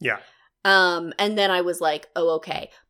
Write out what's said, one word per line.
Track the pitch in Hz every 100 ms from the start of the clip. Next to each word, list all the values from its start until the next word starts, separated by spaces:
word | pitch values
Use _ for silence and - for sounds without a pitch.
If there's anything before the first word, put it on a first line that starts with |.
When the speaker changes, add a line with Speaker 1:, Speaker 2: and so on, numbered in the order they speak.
Speaker 1:
Yeah. | 127 104 - _ _ _
Speaker 2:
Um, | 196 190 180 170 170 -
and | 208 214
then | 196
I | 180
was | 175 160
like, | 160 151 - 175
"Oh, | 165 160
okay." | 180 - - _